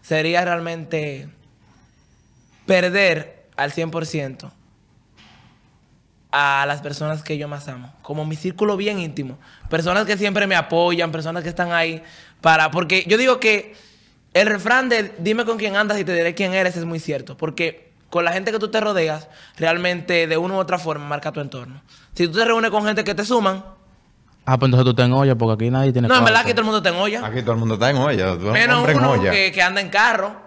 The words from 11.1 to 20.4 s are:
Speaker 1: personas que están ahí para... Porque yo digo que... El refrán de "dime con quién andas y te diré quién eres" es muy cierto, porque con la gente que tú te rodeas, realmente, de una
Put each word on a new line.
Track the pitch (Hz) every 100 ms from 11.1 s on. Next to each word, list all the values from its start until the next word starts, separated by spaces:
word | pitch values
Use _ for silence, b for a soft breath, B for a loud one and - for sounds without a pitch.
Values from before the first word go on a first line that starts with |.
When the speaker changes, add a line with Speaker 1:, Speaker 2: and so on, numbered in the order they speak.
Speaker 1:
personas | 160 156 170
que | 165
están | 170 175
ahí | 170 165 160 B B B _
para... | 165 160 156
Porque | 160 165 190 175
yo | 220
digo | 254 247
que... | 226 208 - b b b b b _ 175
El | 208
refrán | 208 202 247 262
de | 233 202 -
"dime | 175 220 226
con | 226
quién | 214 196
andas | 208 208
y |
te | 185
diré | 175 170 175
quién | 190
eres" | 190 180 175
es | 165
muy | 165
cierto, | 156 139 131 135
porque | 160 - 165 - _ _ _
con | 170 170
la |
gente | 185 196
que | 214
tú | 214
te | 220
rodeas, | 214 190 160 156 151 B B -
realmente, | 165 170 180 175 165 170 165
de |
una | 160